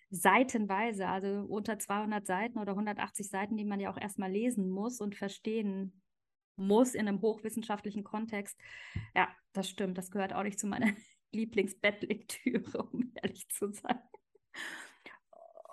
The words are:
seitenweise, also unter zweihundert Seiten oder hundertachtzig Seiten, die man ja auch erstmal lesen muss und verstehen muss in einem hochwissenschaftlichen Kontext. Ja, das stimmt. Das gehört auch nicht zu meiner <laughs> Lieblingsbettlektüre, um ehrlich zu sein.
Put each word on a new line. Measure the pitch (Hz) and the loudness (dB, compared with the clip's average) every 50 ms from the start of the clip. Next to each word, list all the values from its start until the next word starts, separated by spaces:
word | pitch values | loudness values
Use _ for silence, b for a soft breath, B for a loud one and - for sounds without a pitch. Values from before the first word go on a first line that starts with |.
| B B | B B
seitenweise, | 196 170 - 196 190 233 254 254 - 233 214 196 190 190 220 240 214 190 190 180 | -2 4 8 8 10 8 8 6 4 0 0 2 2 2 2 0 0 0 0 0
also | 185 190 196 196 196 202 202 - | 0 0 0 0 -2 -2 -2 -4
unter | - 214 202 233 214 202 | -4 -2 -2 -2 -2 -2
zweihundert | - - 202 208 214 214 214 208 202 | -2 -2 0 0 0 0 -2 -2 0
Seiten | - 185 185 214 240 247 220 | 0 0 0 0 0 -2 -2
oder | 208 202 190 | -2 -2 0
hundertachtzig | 202 214 214 202 - - 202 - - 202 - | 0 0 0 0 0 0 -2 -2 -4 -6 -4
Seiten, | - 190 202 208 220 | -2 -2 -2 0 -2
die | 214 208 | -2 -2
man | 208 202 196 | -2 -2 -2
ja | 196 190 | -2 -2
auch | 190 - | -4 -4
erstmal | 214 202 - - 196 190 | -6 -6 -4 -4 -2 0
lesen | 190 208 233 247 247 208 190 185 | 0 2 2 2 2 2 2 0
muss | 185 190 208 247 247 - | 0 0 -2 -2 -2 -4
und | 208 208 202 | -4 -4 -4
verstehen | - 196 196 196 - - 220 220 226 214 202 190 190 190 190 - - _ _ _ _ _ _ _ _ _ _ _ | -4 -6 -6 -6 -6 -4 -2 0 0 0 0 0 -2 -4 -6 -8 -12 _ _ _ _ _ _ _ _ _ _ _
muss | - 190 196 202 220 262 254 - | -2 4 6 8 8 8 6 4
in | - 220 208 | 2 0 2
einem | 202 185 | 2 2
hochwissenschaftlichen | 220 220 220 - - 220 220 226 220 - 208 202 - 208 202 208 196 | 2 2 0 0 -4 -6 -4 -4 -2 -2 -2 -4 -4 -4 -6 -6 -6
Kontext. | 196 - 214 226 226 220 202 202 - - - B B B B B B B B B B B | -4 -4 -4 -4 -4 -4 -4 -6 -6 -10 -16 B B B B B B B B B B B
Ja, | 185 180 - - - _ _ | 2 2 2 0 -8 _ _
das | - 196 190 - | -4 -4 -4 -2
stimmt. | - - 202 185 185 190 | -2 -2 -2 -2 -2 -4
Das | 185 - | -6 -4
gehört | - 208 190 196 - | -2 -2 -2 0 0
auch | - | -2
nicht | 196 208 202 - | -2 -2 -2 -2
zu | - | -2
meiner | 202 196 - 226 214 208 - - - | -2 2 4 4 2 2 0 -6 -20
<laughs> | - _ _ _ | -20 _ _ _
Lieblingsbettlektüre, | - 214 226 226 - 208 190 196 - - - 208 202 - - - 214 202 - - - - - 254 - 226 - - - - - - | -4 -2 -2 0 2 2 2 2 0 2 2 2 2 2 0 -2 -2 -4 -6 -8 -8 -4 0 0 0 0 0 -2 -4 -4 -4 -2
um | - - 247 254 - - | -2 -2 -2 -2 -4 -4
ehrlich | - 196 - - - - | -6 -6 -6 -6 -10 -8
zu | - - 208 202 | -6 -4 -4 -4
sein. | 202 - - - 247 - - _ - - _ _ _ _ _ _ - B B B B B B B B B B B B B B _ - - - - - - - - | -4 -4 -2 -2 -2 -2 -6 _ -20 -20 _ _ _ _ _ _ -12 B B B B B B B B B B B B B B _ -20 -20 -20 -20 -20 -20 -20 -8